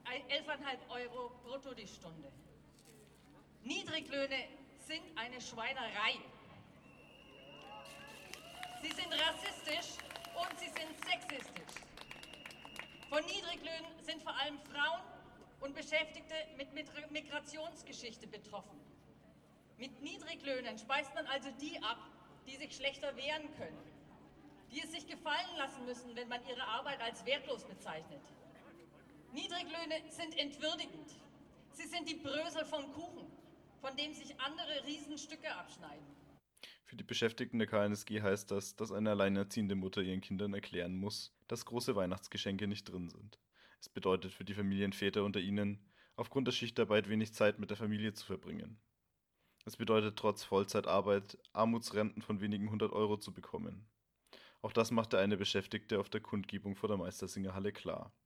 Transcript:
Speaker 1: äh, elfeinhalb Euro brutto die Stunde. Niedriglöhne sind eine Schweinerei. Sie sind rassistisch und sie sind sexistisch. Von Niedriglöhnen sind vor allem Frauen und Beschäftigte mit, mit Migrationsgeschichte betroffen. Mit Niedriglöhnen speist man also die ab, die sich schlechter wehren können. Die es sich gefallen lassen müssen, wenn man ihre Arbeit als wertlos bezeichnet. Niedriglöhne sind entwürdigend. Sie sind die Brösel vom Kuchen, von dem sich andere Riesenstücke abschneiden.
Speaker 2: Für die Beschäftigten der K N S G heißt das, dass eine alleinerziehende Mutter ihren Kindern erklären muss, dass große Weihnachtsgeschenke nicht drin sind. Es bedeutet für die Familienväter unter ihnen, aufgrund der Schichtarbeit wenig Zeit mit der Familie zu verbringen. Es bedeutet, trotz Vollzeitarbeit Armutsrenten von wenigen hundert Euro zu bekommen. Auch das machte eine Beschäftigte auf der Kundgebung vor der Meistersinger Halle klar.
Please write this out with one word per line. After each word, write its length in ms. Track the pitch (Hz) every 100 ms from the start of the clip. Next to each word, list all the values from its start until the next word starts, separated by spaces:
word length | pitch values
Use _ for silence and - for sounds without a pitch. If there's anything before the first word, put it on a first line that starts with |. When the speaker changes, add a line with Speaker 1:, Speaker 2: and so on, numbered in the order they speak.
Speaker 1:
äh, 300 | 233 262 294
elfeinhalb 560 | 285 302 285 285 254 -
Euro 400 | 247 240 240 247 247
brutto 300 | 233 269 269
die 120 | 233 196
Stunde. 440 | - 175 165 139 135 - - - - - - - - - - - -
Niedriglöhne 880 | 233 359 330 311 277 277 269 269 294 302 - - -
sind 180 | 311 - -
eine 240 | 233 247
Schweinerei. 760 | 240 233 233 269 226 202 226 247 - - - - - - - - - - - - 139 - - - - - - - - - - - - -
Sie 80 | 311
sind 220 | 311 349
rassistisch 920 | 294 320 320 392 - 320 320 349 - - - 339
und 240 | 339 349 359
sie 80 | 359
sind 320 | 339 320 311
sexistisch. 800 | 370 359 - 277 - - 165 - - - - - - - - - - - - - -
Von 160 | 294 320
Niedriglöhnen 760 | 392 349 349 311 320 330 320
sind 200 | - 320
vor 120 | 311
allem 240 | 254 294 294
Frauen 440 | - 285 302 339 - - - - - -
und 140 | 277
Beschäftigte 600 | 277 294 311 311 339 311 320 311 262
mit, 160 | 277
mit 140 | 294 302 294 294
Migrationsgeschichte 1120 | 302 294 285 294 302 320 302 - - 240 220 208
betroffen. 540 | 202 - 202 - 147 - - - - - - - - - -
Mit 220 | 254 -
Niedriglöhnen 760 | 294 311 311 320 277 254 240 220
speist 360 | - 277 294
man 120 | 320 285
also 240 | 277 277 269
die 200 | 302 320
ab, 160 | 208 - - - - - -
die 100 | 269
sich 180 | 294
schlechter 400 | - 277 277 285 240
wehren 380 | 269 311 294 -
können. 340 | 160 151 - - - - - - - - -
Die 80 | 269
es 100 | 330
sich 160 | 330 262
gefallen 500 | 330 311 302 359 339
lassen 260 | 277 -
müssen, 320 | 247 247 247 233
wenn 120 | 240
man 120 | 240 262
ihre 200 | 247 240
Arbeit 340 | 226 285 269
als 240 | 233 226 190
wertlos 380 | 190 - 233
bezeichnet. 580 | - 190 190 160 160 147 - - - - - - - - - - -
Niedriglöhne 800 | 269 359 349 339 330 330 311 -
sind 280 | - 330 294
entwürdigend. 720 | 285 - 302 330 - 160 147 - - - - - -
Sie 140 | - 320
sind 220 | 349 302
die 80 | 285
Brösel 480 | 277 285 339 320
vom 260 | 302 302 277
Kuchen, 340 | 277 339 349 - - - - - -
von 160 | 269 269
dem 160 | 302
sich 240 | 302 277 -
andere 460 | 269 330 311 294 254
Riesenstücke 680 | 302 294 294 - 311 311 196
abschneiden. 500 | 160 - 160 147 143 143 - - _ _ - -
Speaker 2:
Für 120 | - 117
die 80 |
Beschäftigten 540 | - 120 113 - 127 117
der 100 | 107
K 160 | 107
N 80 | 104
S 120 | 101
G 160 | - 107
heißt 300 | 104 101 -
das, 260 | 98 - -
dass 160 | 113
eine 180 | 101 107
alleinerziehende 640 | 101 98 98 98 - 101
Mutter 280 | 98 92 104
ihren 180 | 92 92
Kindern 320 | - 95 101
erklären 440 | 101 - 90 87 92
muss, 380 | 101 - - _ -
dass 160 | -
große 320 | - 117 120 101
Weihnachtsgeschenke 680 | 90 92 - - 104 98 101
nicht 180 | 104
drin 240 | - 92 87
sind. 300 | - 104 - _ _ - -
Es 80 | -
bedeutet 440 | - 92 92 92
für 120 | -
die 100 | 95
Familienväter 680 | 101 98 98 101 98 98 104
unter 160 | 101 101
ihnen, 420 | 92 101 101 101 - _ - -
aufgrund 300 | 117 139 123
der 60 |
Schichtarbeit 560 | 120 117 - 104 107 98
wenig 240 | 110 110
Zeit 260 | - 104 107
mit 120 | 104
der 80 | 104
Familie 340 | 110 107 107
zu 140 | 104 -
verbringen. 520 | 95 87 82 - 107 _ _ _ _ _ _ _ _
Es 120 | - -
bedeutet, 420 | 110 110 107 101
trotz 260 | 107 101
Vollzeitarbeit 920 | - 98 101 107 - 95 98 101 101 - -
Armutsrenten 680 | - 113 117 - 101 107 110
von 200 | - 104
wenigen 300 | 104 104 104
hundert 220 | 107 107
Euro 240 | - 107 104
zu 160 | -
bekommen. 560 | 90 - 90 85 95 110 _ _ _ _ - - -
Auch 80 | 110
das 200 | 117 113
machte 260 | 113 113 101
eine 180 | 101 101
Beschäftigte 600 | 101 101 - 107 - 104
auf 100 | 101
der 120 | 110
Kundgebung 560 | - 104 92 98 98 98
vor 120 | 107
der 80 | 101
Meistersinger 560 | 87 - 92 - 95
Halle 200 | 95 101
klar. 400 | - - - - _